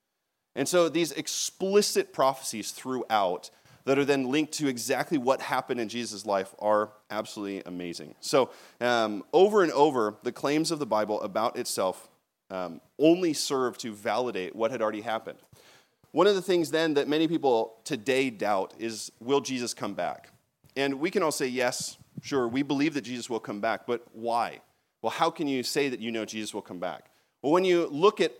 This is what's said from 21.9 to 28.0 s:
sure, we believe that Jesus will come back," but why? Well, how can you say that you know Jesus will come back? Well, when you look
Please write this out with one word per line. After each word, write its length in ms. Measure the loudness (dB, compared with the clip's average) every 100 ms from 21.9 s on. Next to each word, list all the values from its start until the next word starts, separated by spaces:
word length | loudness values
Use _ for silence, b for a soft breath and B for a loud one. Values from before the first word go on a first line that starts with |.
| -12 _ -16
sure, 260 | -2 0 0
we 140 | 0
believe 320 | 0 0 0
that 80 | -2
Jesus 260 | -6 -8 -6
will 120 | -6
come 200 | -6 -4
back," 260 | -2 -2 -2
but 160 | -6 -6
why? 460 | -10 -4 -2 -2 -6 _ _ _ _
Well, 80 | -6
how 180 | 0 0
can 160 | 0 -2
you 160 | -2
say 280 | -2 -2 -2
that 100 | -4
you 100 | -6
know 140 | -4
Jesus 300 | -6 -6 -8
will 80 | -8
come 160 | -10 -8
back? 320 | -8 -8 -16 _ _ _
Well, 100 | 2
when 140 | 4 4
you 220 | 2 2
look 340 | 2